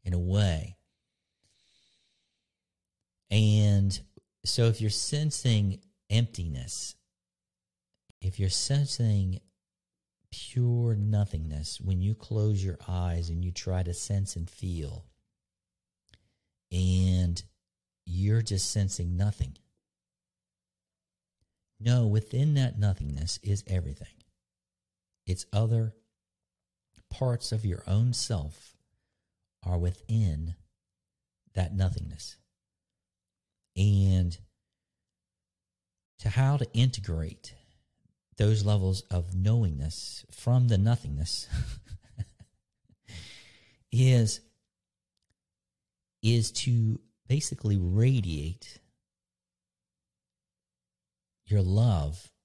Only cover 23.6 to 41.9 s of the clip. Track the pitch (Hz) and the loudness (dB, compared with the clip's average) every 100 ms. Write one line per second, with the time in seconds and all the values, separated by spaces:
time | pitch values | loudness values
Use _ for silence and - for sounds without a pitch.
23.6 | - 92 78 69 - _ _ _ _ _ | -2 -4 -4 -10 -16 _ _ _ _ _
24.6 | _ _ _ _ _ _ - 92 - 104 | _ _ _ _ _ _ -6 -6 -2 0
25.6 | 113 117 110 - _ _ _ _ _ _ | 2 0 -2 -6 _ _ _ _ _ _
26.6 | _ _ _ _ _ - 131 120 - 110 | _ _ _ _ _ -2 0 0 -2 -2
27.6 | 107 - - 101 120 120 - 101 76 - | 0 -2 0 2 2 0 -2 -4 -4 -10
28.6 | - _ _ _ _ _ _ _ _ _ | -20 _ _ _ _ _ _ _ _ _
29.6 | 90 87 90 92 - 113 98 76 82 85 | -2 0 0 -2 -2 2 2 0 -4 -8
30.6 | _ _ _ _ _ _ _ _ _ - | _ _ _ _ _ _ _ _ _ -4
31.6 | 87 98 95 - 78 - - - _ _ | -2 0 0 0 -8 -12 -14 -18 _ _
32.6 | _ _ _ _ _ _ _ _ _ _ | _ _ _ _ _ _ _ _ _ _
33.6 | _ - 101 101 98 95 90 85 - _ | _ 0 2 4 2 2 0 -4 -14 _
34.6 | _ _ _ _ _ _ _ _ _ _ | _ _ _ _ _ _ _ _ _ _
35.6 | _ _ _ _ _ _ 107 123 135 143 | _ _ _ _ _ _ -2 2 2 2
36.6 | 123 117 123 104 92 80 78 - - - | 0 2 2 0 -4 -4 -4 -10 -18 -20
37.6 | _ _ _ _ _ _ _ - 104 107 | _ _ _ _ _ _ _ 0 2 4
38.6 | 101 104 95 95 - 90 85 92 101 117 | 4 2 2 0 -2 -4 -2 0 2 2
39.6 | 98 71 76 - - - - - - 127 | 2 -2 -6 -8 -12 -16 -18 -6 2 4
40.6 | 120 101 107 120 71 71 82 - - - | 4 4 4 0 -2 -6 -4 -6 -4 -4
41.6 | - - - | -4 -8 -14